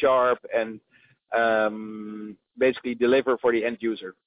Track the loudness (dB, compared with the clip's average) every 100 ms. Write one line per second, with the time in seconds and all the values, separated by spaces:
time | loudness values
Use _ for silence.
0 | 2 4 2 0 -2 -4 -4 -8 _ _
1 | _ _ _ 0 2 2 0 -2 -8 -10
2 | -12 -12 -14 -16 _ 0 0 2 -6 0
3 | 2 4 2 0 2 0 -2 -4 -4 -4
4 | -10 -16